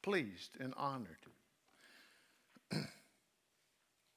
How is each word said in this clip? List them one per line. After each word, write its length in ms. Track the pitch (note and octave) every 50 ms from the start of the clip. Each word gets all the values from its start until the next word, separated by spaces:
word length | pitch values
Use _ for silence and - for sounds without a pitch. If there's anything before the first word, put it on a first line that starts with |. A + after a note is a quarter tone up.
pleased 540 | - F#3+ G3+ F#3 C3+ G#2 F#2 F2 - - - -
and 140 | C3 C3 -
honored. 420 | - C#3 C#3 C3+ C3 A2+ F2 D#2 - - - - - _ _ _ _ _ - - - - - - - - - - - - - - _ _ _ - - _ _
<clears throat> 60 | - - - - - - - - _ _ _ _ _ _ _ _ _ _ _ _ _ _ _ _ _ _ _ _ _